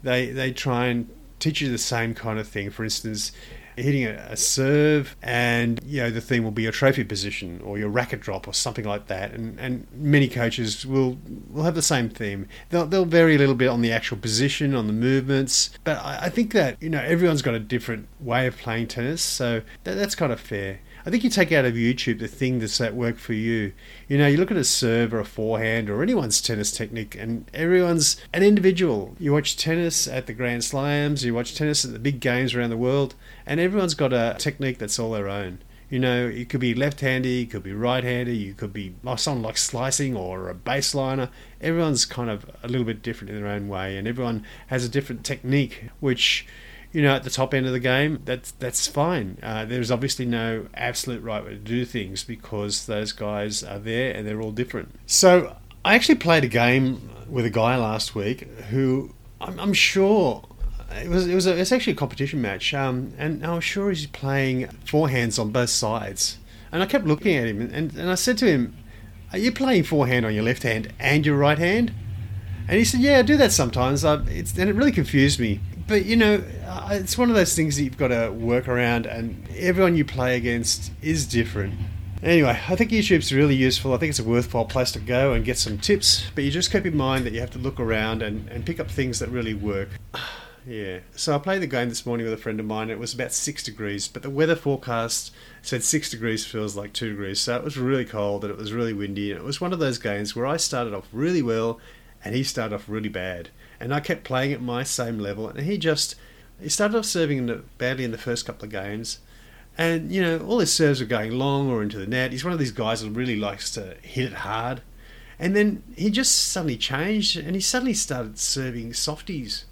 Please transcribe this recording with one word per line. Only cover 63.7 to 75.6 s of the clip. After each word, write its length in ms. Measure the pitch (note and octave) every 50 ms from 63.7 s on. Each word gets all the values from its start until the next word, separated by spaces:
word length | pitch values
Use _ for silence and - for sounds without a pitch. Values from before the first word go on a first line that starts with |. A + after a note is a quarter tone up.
| - G3+ G3 G3+
he's 160 | F#3+ D#3+ D3+
playing 600 | C#3+ - - - C3+ C3+ C#3 C3+ C3+ C3 B2+ B2+ - - - -
forehands 520 | - - D3+ D#3+ D3 C3 B2+ A#2+ A#2 G#2 -
on 120 | A2+ G#2+
both 180 | G#2+ B2+ B2 A#2
sides. 720 | - - - G#2+ A2 A2+ G#2 G2 G2 - - - - - - - - - - - -
And 100 | E3 F#3+
I 40 |
kept 180 | G3+ - C#4+ G#3
looking 320 | D#3 D3+ D3 - G#3 F3
at 100 | C#3 A#2+
him, 140 | A2+ G#2+ G2+
and, 120 | A2+ A2+ -
and, 220 | C#3 D#3+ D3+ -
and 140 | - - F3+
I 60 | F#3
said 240 | F3+ - - B3 G#3+
to 80 | C4
him, 280 | A3+ E3 C3+ A#2+ - - - - - - - - - - - - - -
"Are 60 | F#3
you 140 | G#3 B3 B3
playing 300 | - C4+ C4 B3+ F#3+ D3+
forehand 420 | - E3 D3 C#3 B2 B2+ B2 A#2
on 80 | A2 G#2+
your 120 | G#2 G#2+
left 180 | A#2 B2 - -
hand 320 | B2+ A2+ A2 A2 A2 - -
and 280 | - C3+ C#3+ D3+ D3
your 100 | D3+ D3
right 220 | C#3+ C#3+ C#3+ D3+ D3
hand?" 340 | E3+ F3 F#3+ A3+ A#3+ A#3 - - - - - - - - - - - - - - - -
And 100 | - G3+
he 60 | A#3
said, 160 | - - B3
"Yeah, 180 | B3 C#4+ C#4+ C4
I 40 | A#3+
do 140 | G#3 D4
that 160 | D4 - - -
sometimes." 500 | - C#3 A#2+ G#2+ B2+ B2 C3 C#3 C#3+ C#3
I, 200 | D#3+ D3+ C#3+ - -
it's, 280 | - - E2+ - -
and 140 | F3+ F#3 G3+
it 40 | G3+
really 180 | G#3 C4 D4 -
confused 460 | F#3+ D3+ - - C#3+ C3+ C#3 C#3 -
me. 220 | B2 A2 G2+ G2+